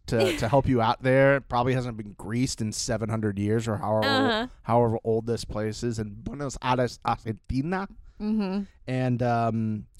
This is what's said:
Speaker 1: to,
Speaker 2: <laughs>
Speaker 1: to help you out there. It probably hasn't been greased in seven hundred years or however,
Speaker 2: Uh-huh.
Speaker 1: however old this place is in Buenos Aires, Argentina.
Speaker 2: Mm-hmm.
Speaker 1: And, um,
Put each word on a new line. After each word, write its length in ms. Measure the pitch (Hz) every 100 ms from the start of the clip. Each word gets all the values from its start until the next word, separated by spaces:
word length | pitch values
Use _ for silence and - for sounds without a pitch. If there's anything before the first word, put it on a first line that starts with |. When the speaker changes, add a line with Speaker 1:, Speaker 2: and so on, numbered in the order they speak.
| -
Speaker 1:
to, 300 | 120 110 311
Speaker 2:
<laughs> 20 |
Speaker 1:
to 100 | 113
help 200 | 135 143
you 120 | 123
out 220 | 110 -
there. 320 | 127 131 139 139
It 100 | -
probably 260 | 123 123
hasn't 220 | 131 123 110
been 160 | 104
greased 480 | 92 87 120 127 -
in 100 | 107
seven 380 | 104 - 110 107
hundred 320 | 110 107 98
years 260 | 101 113 117
or 120 | 101
however, 280 | 101 110 277
Speaker 2:
Uh-huh. 400 | 269 262 214 247 -
Speaker 1:
however 360 | - 117 120 110
old 240 | - 113 113
this 180 | 113
place 380 | - 107 110 107
is 160 | 123 113
in 120 | 107
Buenos 420 | 101 113 135 143 -
Aires, 380 | 127 127 120 -
Argentina. 840 | - 117 - 104 - 127 151 185 196 - - -
Speaker 2:
Mm-hmm. 420 | 214 220 196 196 196 _ -
Speaker 1:
And, 340 | 127 127 120
um, 640 | 123 117 117 113 110 107 - -